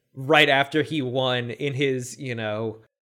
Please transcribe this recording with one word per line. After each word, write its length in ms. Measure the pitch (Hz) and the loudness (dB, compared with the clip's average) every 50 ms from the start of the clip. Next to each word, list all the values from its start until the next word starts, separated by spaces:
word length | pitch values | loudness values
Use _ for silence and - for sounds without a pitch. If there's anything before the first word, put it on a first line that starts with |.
| _ _ _ | _ _ _
right 340 | 135 131 135 160 151 151 147 | -6 0 4 6 6 6 6
after 320 | 135 135 135 - - 156 139 | 6 4 2 2 0 0 0
he 180 | - 160 151 127 | 0 -2 -4 -4
won 480 | 123 120 135 131 127 127 123 120 120 | -2 -2 0 0 0 0 -2 -4 -6
in 220 | - - 143 143 131 | -6 -6 -6 -4 -2
his, 420 | 131 147 135 131 127 123 123 - | 0 0 0 0 -2 -6 -8 -12
you 160 | 151 139 127 120 | -12 -10 -8 -6
know, 460 | 117 110 107 107 110 113 110 107 - - _ _ _ _ | -6 -4 -4 -4 -4 -4 -6 -8 -10 -16 _ _ _ _